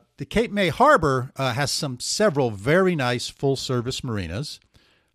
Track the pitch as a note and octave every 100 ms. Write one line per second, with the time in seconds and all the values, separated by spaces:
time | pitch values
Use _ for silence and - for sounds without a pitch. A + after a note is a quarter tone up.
0 | _ - - G3+ A#3+ G#3 F3+ - C4+ C4+
1 | D#3 C3 C3 - C3 A#2+ C#3+ - C#3+ B2
2 | - - G#3+ C#3+ B2 G2+ G#2+ F3 F#3 E3
3 | B2 B2 - - C#3 C3 - B2 A#2 -
4 | B2+ G#2+ E2 F#2+ D3 - _ _ _ _
5 | _